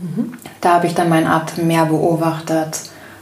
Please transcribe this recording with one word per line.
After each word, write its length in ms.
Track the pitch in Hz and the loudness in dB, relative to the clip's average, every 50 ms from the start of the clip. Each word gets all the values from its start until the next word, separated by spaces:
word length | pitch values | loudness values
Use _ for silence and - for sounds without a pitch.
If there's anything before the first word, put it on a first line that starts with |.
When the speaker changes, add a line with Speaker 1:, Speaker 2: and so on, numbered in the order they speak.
Speaker 1:
Mhm. 320 | 180 170 - 220 - - - - - - - - | -10 -6 -4 -4 -6 -6 -8 -14 -18 -18 -6 0
Speaker 2:
Da 140 | - 180 175 | 2 2 4
habe 140 | 175 175 170 | 4 2 0
ich 60 | - | 0
dann 140 | - 175 170 | 0 2 2
meinen 200 | 165 160 160 - | 4 4 4 2
Atem 400 | 170 160 160 - - 175 170 165 | 2 0 0 -2 -4 -2 0 2
mehr 160 | 165 160 160 | 2 2 2
beobachtet, 960 | 156 156 151 156 170 165 156 165 160 160 156 - - 160 160 160 156 - - - - - - - - - - | 2 2 2 2 2 2 2 0 0 -2 -2 -4 -2 -2 -2 -2 -2 -6 -10 -10 -12 -18 -20 -20 -20 -20 -20